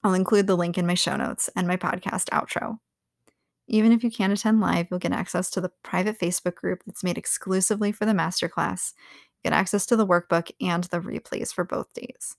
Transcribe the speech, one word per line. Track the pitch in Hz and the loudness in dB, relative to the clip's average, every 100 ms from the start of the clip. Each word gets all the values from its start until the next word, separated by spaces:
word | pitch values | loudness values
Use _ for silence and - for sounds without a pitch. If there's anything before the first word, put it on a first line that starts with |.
I'll | 208 | 2
include | 185 190 208 196 | 2 4 4 4
the | 180 | 2
link | 170 170 | 2 0
in | 175 | 0
my | |
show | 180 - 139 | 0 0 -2
notes | - - - - | -4 -4 -6 -2
and | 180 | -2
my | 180 | 0
podcast | 170 - 190 - - | -2 -4 -4 -4 -2
outro. | - - - - 220 _ _ _ _ _ _ _ _ _ | -2 -2 -4 -6 -10 _ _ _ _ _ _ _ _ _
Even | 214 220 | 4 6
if | 233 | 6
you | 233 | 4
can't | - 196 | 0 0
attend | 202 220 220 | 2 4 4
live, | 185 170 170 | 4 0 0
you'll | 180 | -2
get | 170 | -2
access | 185 180 180 185 | -2 -2 -2 -2
to | - | -4
the | 180 _ | -4 _
private | - 180 190 226 | -4 -2 -2 0
Facebook | 170 180 - | -2 0 -4
group | 175 185 180 - | -4 -4 -4 -8
that's | - | -6
made | 185 175 | -4 -4
exclusively | - - - 185 185 208 208 | -4 -6 0 0 2 0 0
for | 208 214 | 0 2
the | |
masterclass, | 202 160 175 170 - 160 185 - - - - _ _ | 2 0 -2 -4 -2 -4 -2 -6 -10 -20 -20 _ _
get | - | 0
access | - 190 202 - | 2 2 0 2
to | 233 | 2
the | 202 | 4
workbook | 175 - 170 170 - | 4 4 0 0 -6
and | 185 170 | -2 -2
the | 175 175 | -2 -4
replays | 170 - - - - | -4 -8 -6 -6 -6
for | - | -4
both | 180 - - | -4 -4 -6
days. | - - - - | -10 -12 -12 -14